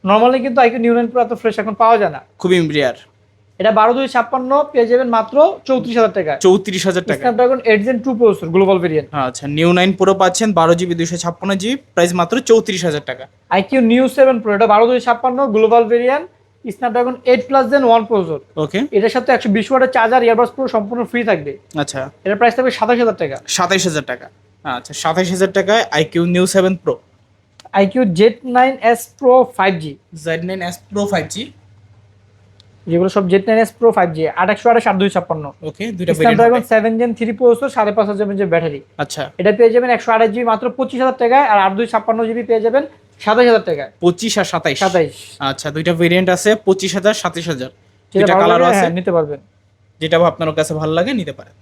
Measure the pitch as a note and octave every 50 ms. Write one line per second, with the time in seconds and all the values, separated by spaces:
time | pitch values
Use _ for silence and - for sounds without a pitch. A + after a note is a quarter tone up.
0 | - F#3 G3+ A3 A#3 B3 B3+ C4 A#3 C4+ A#3+ C4+ B3+ A#3 A3+ B3+ A3+ A#3 A#3 A#3+
1 | A#3+ A#3 A#3+ B3 A#3 A3+ A#3+ - - A3+ G#3+ - G3+ A3 G#3 - A#3 A3+ A#3 A3
2 | G#3 F#3+ D3+ C3+ - _ _ _ - F3+ F#3 F3+ E3+ D#3 D3 D3+ C#3+ B2+ A#2+ -
3 | - _ _ _ _ _ _ _ _ _ _ _ F#3+ A3 G#3 A3 G#3+ A3+ B3 C4
4 | C4+ B3 - B3 A#3 A#3 - C4 B3+ B3+ C4+ C#4+ D4+ D4 - C4+ A#3 A3+ A#3+ B3
5 | C4 B3 A3+ A3+ A3 A3 - C#4 D4+ F#4 - - _ - C4+ B3+ - A#3 A3+ A#3
6 | A3+ G#3+ - G3+ F3 D3+ C#3+ - - F#3 F#3 G3 F#3+ - F#3+ F#3 D3+ F#3+ F3 F3+
7 | F3 - G3+ - - B3 A#3 G#3+ B3 B3 C4 B3+ - A#3 G#3+ G#3 G3+ B3 C4 A#3
8 | A3+ C4+ B3+ G#3+ A#3+ A3 F#3+ - - E3 E3 F#3 G3 F#3+ G3 F#3 E3+ F3 D#3 D3+
9 | C#3+ - - D3 C3 B2+ B2 - - C#3 D3 D3+ D#3+ E3+ F3 F3+ F3+ F#3+ F#3+ -
10 | F#3+ F#3+ F#3+ F#3+ F#3+ F#3 F3+ - A3+ A3 G3 E3+ E3 D#3+ E3+ E3+ F3+ F3 E3+ E3+
11 | E3 D#3+ F3 E3+ E3+ E3+ E3+ _ - G3 G3 F#3+ F3+ A3 C4 C4+ _ _ _ -
12 | E3+ F3 F3 F#3 F3 E3 A3+ B3+ - - A3+ A3+ A3 A3 G3 F#3 E3 F3 D3 D3
13 | C#3+ - B2+ B2 C3 - _ _ _ _ F3 F#3+ F#3+ - C4+ C4 B3 A3+ A#3 B3
14 | C4 B3+ B3+ - C4+ C4 C4 A#3 G#3 G#3+ G#3 G3+ A3+ G#3+ G#3 G#3 A#3 A#3 B3+ B3
15 | A#3 B3 A#3 A#3 - C4 B3 B3+ C#4 B3+ G3+ A3 A3 G#3+ A3+ A#3+ A#3 G#3+ A#3 A#3+
16 | A#3+ B3 C4 D4 E4+ F4+ _ _ _ _ _ _ _ B3 F#3+ - B3+ A#3+ G#3+ A#3+
17 | B3 B3 B3+ B3 - B3+ B3 B3 B3 - C4+ C4+ C4 A3 C4 C#4+ C4 A#3+ A3+ A#3
18 | A3 G#3+ A#3 G3+ F3+ D#3+ D#3+ C#3+ - _ _ - D3+ D3 - F#3+ C4+ D4+ - G3+
19 | G3+ A3+ - B3+ A#3+ - B3+ - - A3+ G3 A3+ G3+ - C4+ C4 B3+ B3+ B3+ C4
20 | A3+ A3+ A#3+ B3+ A#3+ A3+ A#3 A3 B3 A#3+ A#3+ - C4+ B3+ - A3+ G#3 G3+ A#3+ A#3+
21 | A#3 - - A#3+ A#3 A3 G3+ E3 D3 D3 C3+ - _ _ - D#3 C#3+ - - C3+
22 | C3 C#3+ _ _ _ F#3+ G3+ G3+ A#3+ A#3 G3+ - B3+ C4 - - A3 G#3 A#3+ A#3
23 | A#3+ A3+ G#3 - E3+ D3 C3+ C3 _ - - - F3+ F3 G3 F#3+ E3+ F3+ D#3 D3+
24 | C3+ - B2 B2 - - _ _ _ _ _ _ _ D3+ B2+ B2 B2 - D3 -
25 | - D#3+ D#3+ F3+ F#3 F3 F#3 F#3 F#3+ F#3+ F#3 G3 F3 F3+ G#3+ A3+ A3 - - D3+
26 | D#3+ D#3 - E3+ E3+ F3 F3 F3+ F3+ F#3 - G3 F#3 F#3+ F#3+ F3 _ D#3+ B2+ -
27 | _ _ _ _ _ _ _ _ _ _ _ _ - - - G3 G3+ F#3+ - B3+
28 | B3+ G3+ E3+ D#3+ G#3 A#3 A3+ - - B3+ A#3+ B3 B3+ C4 C4+ - - A3+ A#3+ A#3
29 | - - _ _ C#4+ B3 B3 B3+ B3+ B3+ - - F#3+ G3 F#3+ E3 D#3 D#3 - -
30 | _ _ - D#3+ D3 E3 D#3+ E3 E3+ F3+ F#3+ F#3+ F3+ F3 - - _ _ G3 G#3
31 | G3+ G3+ G3+ F3 D3+ D3 - G3 B3 D#4 - _ _ _ _ _ _ _ _ _
32 | _ _ _ _ _ _ _ _ _ _ _ _ _ _ _ _ _ - E3 E3+
33 | F3+ F#3+ - G#3 G3 F3 F3+ G3 F#3+ A3+ A3 A3 A3+ G#3+ - _ A#3+ A#3 - G#3+
34 | F3+ F3 D#3+ D#3 D#3+ D3+ - - F3+ F#3 G#3 G3+ - A#3+ A#3 A#3+ A3 A3+ G3 F#3
35 | G3 G3 - F#3 F3 - E3 D#3 D3 C#3+ C#3 _ - D#3 D3+ _ G3 A#3 G#3+ F3
36 | F3+ E3+ E3 D#3 A#3+ A#3 A3+ G#3+ A#3 A#3 A#3+ B3 A#3+ - A3+ A3 G#3 A3+ A3+ A3+
37 | A#3+ A#3+ A3+ - A#3 A3 A#3 G3+ B3+ A#3+ A#3 A3+ C#4 C4+ - B3 G#3+ G#3 G3+ A3+
38 | G#3 G3+ G#3 G3 G#3 G3 G3+ G3 G3+ F3 E3 E3+ E3 D#3+ C#3+ C#3 - _ _ -
39 | D3+ - - - C#3 C#3+ _ - F#3 G#3 G#3 G3 A#3+ A3+ A3 B3 A#3+ B3 A#3+ G#3+
40 | - - A3+ A3 A3+ A3 G3+ A#3+ B3 A#3 A3 G#3+ B3 B3 - - C4 C4 - A#3+
41 | C4 C4 B3+ C4 B3 A#3 B3 C4+ C#4+ B3 G#3+ G3+ F#3+ G3 G3 G3 A#3 A3+ - A3
42 | G#3 G#3+ A3+ A3 A#3 A3 A3+ A#3 A#3 A3 A3+ A3+ G#3+ A#3 A3+ C#4 D4+ D#4 - _
43 | _ _ _ _ - G#3 A3 A3+ B3 A#3+ A#3 G#3+ - F3+ E3 C#3+ C#3 - _ _
44 | - F3 F3 - A3+ A3+ G3+ G#3 F#3 - - E3 - E3 C#3 - G3 F#3+ F#3 F3+
45 | D#3+ C#3+ - - - - - - C#3+ C3+ C3+ - - - D3 D#3 D#3+ E3+ F3 E3
46 | F3 E3+ F3 F#3 F#3 F3+ F3+ F3+ - G#3 A3 G#3+ - G3 F#3+ F#3+ F#3+ F#3+ E3 G3+
47 | F3+ G#3 G#3+ - - F3+ E3+ E3+ E3 E3+ D#3+ B2+ B2+ C3 _ _ _ _ _ _
48 | _ _ _ F#3+ G3+ F#3+ F3 F#3+ G3 E3+ F3 E3+ F3 F3 G#3+ G3 F#3 E3+ E3+ F3+
49 | F3+ G3 F3 E3 D#3 D3 D3 C#3 _ _ _ _ _ _ _ _ _ _ _ _
50 | D#3 D#3+ E3 E3 F3 E3+ - - E3 D#3 D3+ D#3 D3+ - D#3+ D3+ D#3 D#3 D#3+ E3
51 | F3+ A#3 C#4 A#3 F3 D3 C3+ - - _ _ _